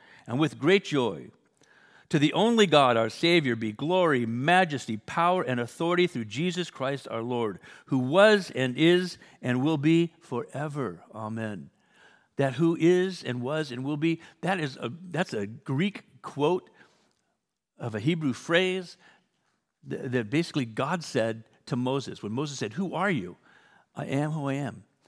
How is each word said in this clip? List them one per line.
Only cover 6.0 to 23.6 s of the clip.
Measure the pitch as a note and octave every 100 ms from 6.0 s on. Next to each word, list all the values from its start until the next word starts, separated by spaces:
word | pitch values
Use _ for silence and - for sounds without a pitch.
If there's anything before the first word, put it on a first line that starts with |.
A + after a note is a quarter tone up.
| F3
through | B2+ G#2+
Jesus | A2 F3+ E3+ E3+
Christ | - C3+ C#3 -
our | A2+
Lord, | A#2 B2 A2 F2+ - - -
who | C3
was | B2+ E3+ G#3+ G#3 F3+
and | B2+ B2+ B2
is | E3 F3+ F3+ - - -
and | C3 B2
will | D3 D#3+
be | D3+ E3 E3+ _
forever. | - A#2+ - C#3 D3+ C#3+ A2+ E2+ -
Amen." | G#2+ A2 A2+ A2 G2 C#2+ _ _ _ - _ _ -
That | C#3
who | B2+ E3 E3+
is | D#3+ F3+ F#3 F3+
and | - B2
was | B2 D#3 D3
and | A#2+
will | C3+ D3+
be, | E3 E3 - _
that | E3 F#3+
is | D3 C3
a, | B2 D#3+ F#3
that's | D#3+ F#3
a | A2 G2+
Greek | A2+ - C3+ G3+ - - -
quote | - - D3 F#3 - _ - _ _ _ _ _ _ _ _ -
of | A#2 G#2+
a |
Hebrew | A#2+ E3 D3+
phrase | A#2 - E3 F#3 F#3 F3 - _ _ _ _ _ _ _ _ C3+
that, | - C3+
that | B2 G#2+
basically | C#3+ E3+ D3+ A#2
God | A2 C3+ F3+
said | D3+ C3 A2+ A2+ - _ -
to | B2
Moses. | B2+ C#3 - -
When | G#2
Moses | A#2 D3+ C3+
said, | B2+
"Who | D#3 F#3+
are | D#3 G3
you?" | D3+ F2 F2 _ _